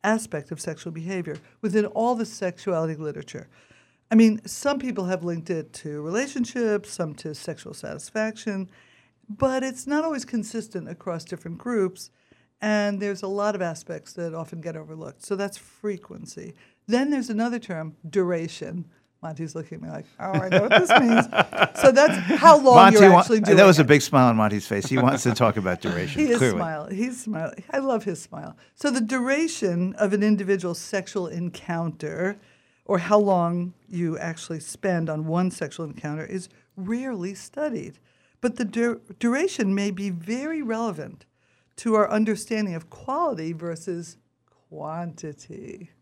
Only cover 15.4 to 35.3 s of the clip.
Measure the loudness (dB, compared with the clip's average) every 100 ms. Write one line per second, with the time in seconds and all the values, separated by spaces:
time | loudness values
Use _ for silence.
15.4 | -6 -8 -20 _ -8 -8 -12 -18 -16 -16
16.4 | -18 -20 _ _ -2 -2 0 -2 -4 -4
17.4 | -2 -4 -8 -10 -10 -14 -4 -2 0 -2
18.4 | -6 -10 -10 -10 -12 _ _ _ -14 -12
19.4 | -10 -10 -14 -14 -12 -14 -16 _ -4 -4
20.4 | 2 2 6 4 8 6 6 4 4 2
21.4 | 0 2 0 6 6 8 6 4 0 6
22.4 | 10 10 10 12 12 12 10 10 6 2
23.4 | 6 8 10 8 8 6 6 4 6 6
24.4 | 2 0 -2 -4 0 2 2 2 -2 2
25.4 | 2 2 -2 -2 -4 -4 -4 -2 0 2
26.4 | 2 0 -4 -8 -10 -6 -6 -6 -10 -8
27.4 | -8 -10 -8 -4 -2 -2 -4 -10 -12 -16
28.4 | -16 -18 _ _ -4 -2 -2 -2 -2 -2
29.4 | -2 -4 -4 -2 -4 -2 -2 0 2 0
30.4 | 0 -2 -2 -8 -6 -6 -6 -8 -8 -6
31.4 | -8 -10 -8 -6 -6 -8 -10 -6 -6 -6
32.4 | _ _ _ _ -2 -2 4 4 4 2
33.4 | 2 -2 -6 -10 _ -6 -4 -4 -8 -10
34.4 | -12 -12 -12 -6 -2 -2 -2 -4 -2